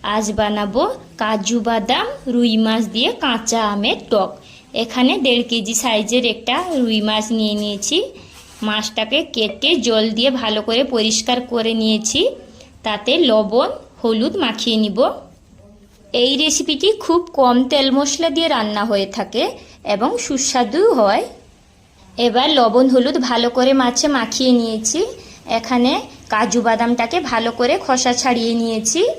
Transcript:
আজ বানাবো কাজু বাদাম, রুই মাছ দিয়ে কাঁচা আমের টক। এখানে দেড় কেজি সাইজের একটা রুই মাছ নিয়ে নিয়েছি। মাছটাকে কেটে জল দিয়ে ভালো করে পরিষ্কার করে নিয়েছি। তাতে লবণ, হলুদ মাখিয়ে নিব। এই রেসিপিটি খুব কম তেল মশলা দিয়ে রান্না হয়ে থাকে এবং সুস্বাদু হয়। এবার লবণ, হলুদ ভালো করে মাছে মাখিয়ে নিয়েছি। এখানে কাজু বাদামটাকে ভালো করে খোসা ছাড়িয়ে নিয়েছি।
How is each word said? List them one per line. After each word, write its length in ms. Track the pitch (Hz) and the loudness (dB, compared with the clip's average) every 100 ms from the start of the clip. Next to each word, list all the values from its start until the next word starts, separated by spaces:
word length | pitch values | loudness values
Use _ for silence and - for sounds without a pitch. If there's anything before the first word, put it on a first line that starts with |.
| - | -2
আজ 100 | 214 208 208 | -2 -2 -2
বানাবো 440 | 208 208 202 220 392 523 - - | -2 0 -2 -2 -2 -4 -14 -6
কাজু 360 | 214 214 202 233 214 | -4 -2 -2 -2 0
বাদাম, 400 | 226 220 294 453 554 269 | -2 0 -2 -2 -8 -4
রুই 200 | 240 240 220 | 0 2 2
মাছ 180 | 220 220 208 | 2 0 -2
দিয়ে 140 | 220 302 466 | 0 -2 0
কাঁচা 380 | 285 226 226 226 214 | -2 -2 -2 -2 0
আমের 260 | 202 220 - - | 0 -2 -4 -2
টক। 180 | 214 185 - - - - | 0 0 -6 -20 -20 -10
এখানে 400 | - 226 254 254 370 | -6 -4 2 2 2
দেড় 180 | 262 240 240 | 2 2 0
কেজি 260 | 233 202 226 | -4 -2 -4
সাইজের 400 | 254 214 214 240 233 | 0 -2 0 0 0
একটা 220 | 214 - 269 370 302 | -2 -2 -2 -2 -2
রুই 200 | 233 220 214 | 0 0 0
মাছ 160 | 214 220 226 | -2 -2 -2
নিয়ে 180 | 214 208 | 0 -2
নিয়েছি। 360 | 208 202 - 320 554 - - - - - 214 | -4 -6 -2 -2 -2 -10 -20 -20 -20 -8 -4
মাছটাকে 520 | 214 220 - 220 277 320 | -4 -4 -6 -2 -2 -2
কেটে 340 | 240 214 214 277 330 226 | -4 -4 -2 0 0 2
জল 180 | 220 220 220 | 0 0 0
দিয়ে 120 | 262 254 | 0 0
ভালো 180 | 220 214 214 | -2 -4 -2
করে 140 | 226 254 | -2 0
পরিষ্কার 420 | 240 220 220 - 247 247 | 0 0 -2 -2 -4 -2
করে 180 | 240 226 226 | -2 -2 0
নিয়েছি। 400 | 220 214 220 277 466 - - - - - | 0 0 0 0 -2 -4 -18 -20 -20 -10
তাতে 260 | 220 208 240 320 285 | -6 -4 0 2 4
লবণ, 400 | 214 196 226 370 587 - - | 2 2 0 0 -4 -16 -6
হলুদ 340 | 233 220 262 403 | -2 0 0 0
মাখিয়ে 340 | 254 220 240 220 | -2 -2 -2 0
নিব। 160 | 214 190 320 571 - - _ - - - - _ - | 0 0 0 -2 -16 -20 _ -20 -20 -20 -20 _ -6
এই 180 | 240 247 277 | 0 0 2
রেসিপিটি 460 | 311 302 294 285 381 440 | 0 0 -2 0 0 0
খুব 180 | - 339 349 - | 0 0 0 2
কম 200 | 247 240 254 | 4 4 2
তেল 160 | 294 269 269 | 2 2 2
মশলা 320 | 285 - 330 | 0 0 0
দিয়ে 120 | 285 330 | 0 0
রান্না 280 | 262 214 208 220 | 0 -2 -2 0
হয়ে 160 | 202 196 240 | 0 -2 -4
থাকে 260 | 226 226 370 - - - - | -4 -2 -4 -6 -20 -12 -4
এবং 160 | 202 247 480 | -2 0 -2
সুস্বাদু 560 | - 269 - - 220 285 440 285 | -4 -4 0 0 0 2 4 4
হয়। 240 | 202 233 453 - - _ _ _ _ _ - - | 4 2 -2 -12 -20 _ _ _ _ _ -16 -2
এবার 300 | 240 233 294 294 | 2 2 2 4
লবণ, 280 | 233 233 262 | 6 6 6
হলুদ 240 | 254 247 311 247 | 4 2 0 0
ভালো 200 | 233 240 247 | 0 0 2
করে 140 | 262 | 4
মাছে 340 | 269 247 254 302 277 | 4 2 0 0 0
মাখিয়ে 340 | 226 - 254 240 | -2 0 2 4
নিয়েছি। 400 | 226 220 220 311 453 - - - - 226 | 2 -2 -4 -2 -4 -6 -20 -20 -4 -4
এখানে 340 | 226 247 247 359 - - - | 0 2 2 0 -6 -18 -4
কাজু 260 | 214 226 240 | -2 0 2
বাদামটাকে 560 | 226 226 233 240 233 349 277 | 2 2 0 0 0 -2 -2
ভালো 200 | 233 226 233 | -2 -2 0
করে 140 | 247 370 | 0 0
খোসা 280 | - 254 247 247 | 0 0 2 0
ছাড়িয়ে 320 | 262 240 226 233 | 0 0 0 0
নিয়েছি। 400 | 226 220 220 - 480 | 0 -2 -2 0 0